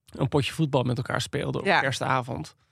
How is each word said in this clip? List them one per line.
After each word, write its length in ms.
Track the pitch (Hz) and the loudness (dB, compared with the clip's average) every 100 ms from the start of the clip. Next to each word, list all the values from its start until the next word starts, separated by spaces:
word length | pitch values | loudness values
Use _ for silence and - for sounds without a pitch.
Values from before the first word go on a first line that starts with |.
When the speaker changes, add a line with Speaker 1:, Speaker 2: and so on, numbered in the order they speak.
| _ | _
Speaker 1:
een 200 | - 143 | -4 0
potje 240 | 151 - | 2 0
voetbal 300 | - 156 135 | 0 2 2
met 140 | 123 123 | 2 0
elkaar 240 | 127 127 | -2 -2
speelden 400 | - 139 139 131 | -2 -4 -4 -2
op 60 | 196 | 2
Speaker 2:
Ja. 140 | 160 | 2
Speaker 1:
kerstavond. 760 | 135 - 131 131 127 123 156 - _ | 2 0 0 0 -2 -6 -8 -14 _